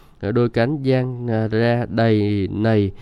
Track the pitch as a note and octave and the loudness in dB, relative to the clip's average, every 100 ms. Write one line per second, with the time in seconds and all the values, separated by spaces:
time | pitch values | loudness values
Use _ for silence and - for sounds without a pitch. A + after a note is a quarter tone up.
0 | - - G2 A#2+ A#2+ A#2+ A#2 D3+ C3+ C3 | -20 -10 -2 0 0 2 0 0 0 0
1 | B2+ B2 A#2+ A2 A2 A2 A#2 A#2+ A#2+ A2 | 0 -6 -4 -2 0 0 2 0 -2 0
2 | A2+ G#2+ G#2 G#2 F#2 G2 A2 A2 G2 - | 2 2 2 -2 -2 -2 0 2 0 -4